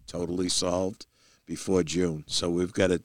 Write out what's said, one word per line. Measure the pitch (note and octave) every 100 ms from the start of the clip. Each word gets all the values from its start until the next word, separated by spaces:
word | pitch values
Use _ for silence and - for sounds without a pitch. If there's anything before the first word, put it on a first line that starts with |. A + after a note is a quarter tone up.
| -
totally | E2+ E2+ F2+ F2+
solved | - F#2 F2+ F#2+ - - _ _ _ -
before | E2 - F#2
June. | D#2+ E2 F2+ D#2 -
So | - F2
we've | E2+ F2+
gotta | G2+ F#2+ E2+